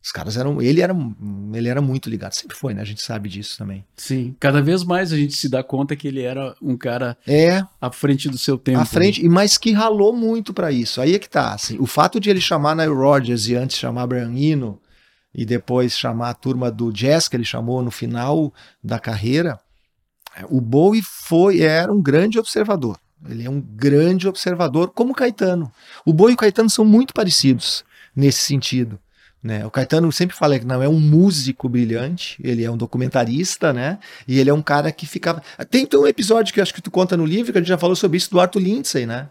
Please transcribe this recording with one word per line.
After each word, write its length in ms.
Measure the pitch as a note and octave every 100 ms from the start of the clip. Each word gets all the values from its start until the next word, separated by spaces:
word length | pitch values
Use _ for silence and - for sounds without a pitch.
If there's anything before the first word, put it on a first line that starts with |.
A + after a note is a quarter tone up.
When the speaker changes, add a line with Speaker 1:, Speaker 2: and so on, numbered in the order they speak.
Speaker 1:
Os 100 | -
caras 240 | - E2 G#2+
eram, 260 | C3+ D3
ele 180 | B2 D#3+
era, 140 | F3+ F#3 B2+ G#2 G#2 G2 G2+
ele 160 | A2+ A#2
era 140 | B2+
muito 260 | C#3 C3 -
ligado, 240 | A2 F#2+
sempre 240 | - - -
foi, 160 | C3+
né? 80 | G2+
A 40 |
gente 180 | G#2 G#2+
sabe 260 | - A2 G2+
disso 300 | F#2+ G2+ -
também. 260 | G#2 F#2+ G2 -
Speaker 2:
Sim, 400 | - C3 B2 C3
cada 240 | C#3+ C#3+
vez 220 | C#3+ F#3
mais 280 | F3 F3+ F#3
a 40 | D#3
gente 180 | D3
se 140 | C#3+ C#3
dá 160 | B2+
conta 320 | B2+ C3+ C#3+ C#3+
que 100 | C#3+
ele 160 | C3+
era 320 | B2 C3 C3+ -
um 140 | - B2
cara 420 | B2+ A#2+ B2+ A#2+ -
Speaker 1:
É. 380 | D3 E3 F#3+ F#3+ _
Speaker 2:
à 100 | B2+
frente 380 | - C#3+ C#3 C#3+
do 100 | B2+
seu 180 | - C3
tempo, 220 | - B2+
Speaker 1:
À 60 |
frente, 360 | A#2 - F#3+ G3+
Speaker 2:
né? 60 | E3+
Speaker 1:
e, 20 |
mas 300 | F3 G#3 -
que 140 | A3+
ralou 400 | G#3 A3 G#3+ G3+
muito 400 | A#3+ A3+ A3+ G#3
pra 160 | F#3+ E3+
isso. 300 | C3 A2+ -
Aí 120 | C3+
é 40 | G3
que 100 | -
tá, 240 | - A#2+
assim, 220 | G#2 - A2+
o 60 | C3
fato 340 | - F3 A3
de 100 | G3+
ele 100 | F#3+
chamar 360 | - E3 D3 D#3+
Nile 180 | D#3
Rodgers 540 | C#3 C3+ C#3+ A#2 A#2+ G#2+
e 80 | A#2+
antes 200 | C3+ -
chamar 280 | B2+ A#2+ B2
Brian 260 | B2 A#2 B2
Eno, 440 | D3 D3+ A#2+ G2 _ _ _ _ _
e 100 | -
depois 540 | A2+ A#2+ - B2 B2 -
chamar 320 | B2+ A2+ A#2+
a 40 |
turma 360 | A#2 C3 B2+ B2
do 220 | A2 A#2
jazz 340 | G#2 B2+ D#3+ -
que 100 | B2+
ele 80 |
chamou 380 | A2+ A#2+ A#2 B2+
no 80 | B2
final 640 | - A#2 A#2+ B2+ D#3+ D3+ _ - _
da 180 | - A2+
carreira, 580 | - G#2+ A2+ C#3 E3+ A2 _ _ _ _ _ _ - - -
o 120 | C3
Bowie 420 | A#2 C3 F3+ A3
foi, 580 | F#3+ - - E3 G3 F3
era 300 | D#3+ D#3+ F#3
um 80 | G3+
grande 380 | C#3+ D3 G#3 A3+
observador. 580 | A3+ - G#3+ G3 B2 F#2+ _ _ D#3
Ele 160 | A#2
é 60 | A#2+
um 100 | C#3+
grande 680 | B2 G#2+ C#3 C#3+ E3 F#3 F#3+
observador, 640 | F#3 G3+ F3 E3 C#3 F3+
como 180 | - A#3+
o 40 | C4
Caetano. 540 | B3 G#3+ F#3 F3+ C#3+ _ - - -
O 60 |
Bowie 200 | D#3+ G#3+
e 20 |
o 40 | B3
Caetano 320 | G#3+ G3 A3+
são 140 | -
muito 280 | G#3+ G#3+ C4
parecidos 720 | - G3+ - C#3 B2 - - _ _ -
nesse 240 | C3+ C#3 -
sentido, 640 | - C#3 - B2+ A#2+ G2+ _ _ _ _ A2+
né? 180 | G#2+
O 60 | G#2+
Caetano 400 | C3+ C3 D#3+ E3
sempre 240 | - F3+ -
fala 220 | D3+ C#3
que 60 | A#2
não 160 | B2+
é 60 | C3+
um 120 | D#3+
músico 680 | D3+ D3+ G3 D#3 C3 C3 B2+
brilhante, 680 | A#2+ A#2 A2+ C3 F3 - -
ele 220 | B2+ A#2
é 60 | A#2
um 60 | A#2
documentarista, 960 | A#2 B2+ B2+ C3 A#2 C3 F#3 - D#3+
né? 260 | B2 C3+ G3+ - - -
E 100 | C3
ele 120 | C3+
é 40 |
um 60 | D3
cara 300 | D3+ C#3+ D#3
que 140 | - D3+
ficava, 360 | F3 F3 E3 - - -
tem, 160 | B3+ C#4
tem 120 | C#4
um 80 | C#4+
episódio 460 | - G3+ A3+ G3+
que 80 | -
eu 20 |
acho 120 | F#3+
que 80 | -
tu 80 | -
conta 260 | F3+ F3+ F3
no 80 |
livro, 280 | D#3 F#3+ A#3+
que 60 | G#3
a 20 |
gente 80 | E3+
já 100 | F3
falou 180 | F3 F3+
sobre 200 | G3 E3+
isso, 120 | -
do 100 | F3+
Arthur 200 | F3+ G3
Lindsay, 460 | F#3 A#3 - C#3+ A#2
né? 220 | A#2+ C#3+